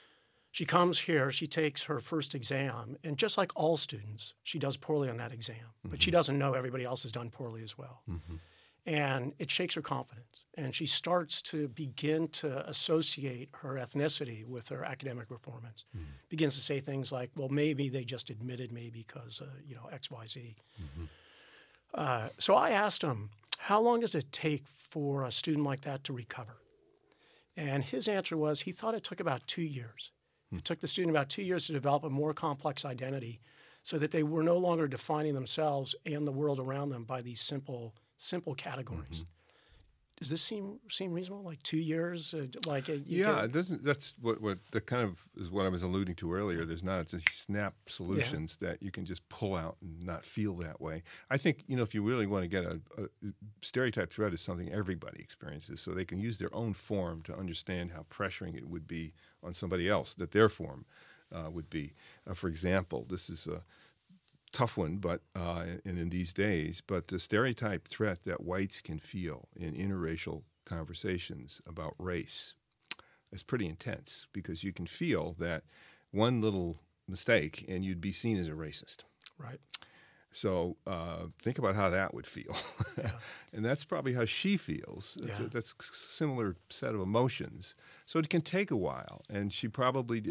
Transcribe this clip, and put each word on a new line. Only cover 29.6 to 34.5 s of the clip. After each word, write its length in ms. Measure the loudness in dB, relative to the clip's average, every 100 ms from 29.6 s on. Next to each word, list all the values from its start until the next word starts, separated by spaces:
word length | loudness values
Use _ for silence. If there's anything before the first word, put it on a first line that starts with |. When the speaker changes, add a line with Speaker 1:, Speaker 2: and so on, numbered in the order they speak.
Speaker 1:
years. 500 | -2 -4 -8 -12 -14 -16 _ _ _
Speaker 2:
Hmm. 80 | -6
Speaker 1:
It 60 |
took 140 | -4 -2
the 60 | -2
student 240 | 2 4
about 180 | 4 4
two 140 | -2
years 240 | 0 0 0
to 60 |
develop 320 | 2 4 4
a 60 | 4
more 220 | 0 0
complex 520 | 2 0 0 -2 -2
identity 560 | -4 -4 -4 -4 -6 -10 -16 -20 -20 -16
so 160 | -4 0
that 140 | 2
they 100 | 4
were 220 | 4 4
no 140 | 6